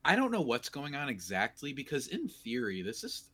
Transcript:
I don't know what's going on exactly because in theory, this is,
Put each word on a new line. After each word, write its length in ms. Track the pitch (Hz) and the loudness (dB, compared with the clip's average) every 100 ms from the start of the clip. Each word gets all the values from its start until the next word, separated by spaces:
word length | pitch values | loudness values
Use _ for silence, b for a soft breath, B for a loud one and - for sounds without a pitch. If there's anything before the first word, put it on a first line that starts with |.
I 140 | 151 214 | 4 6
don't 140 | 262 | 6
know 100 | 226 | 2
what's 260 | 131 120 - | 2 2 0
going 280 | 143 143 | -6 -6
on 120 | 143 143 | -4 -4
exactly 640 | 101 87 95 107 - 143 | -4 -2 2 0 -2 -8
because 360 | 139 131 143 - | -6 -2 -2 -2
in 200 | 214 277 | -4 -4
theory, 540 | - 113 123 226 92 | -6 -4 -2 0 -2
this 240 | 95 - | -4 -6
is, 240 | 247 - - | -8 -10 -10